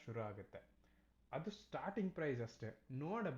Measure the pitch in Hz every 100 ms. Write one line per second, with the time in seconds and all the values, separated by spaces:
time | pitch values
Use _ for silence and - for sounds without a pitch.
0 | - 113 107 104 95 95 - - - -
1 | - _ - 135 185 - - 139 170 214
2 | 190 180 151 123 117 - 107 - - 131
3 | 156 226 190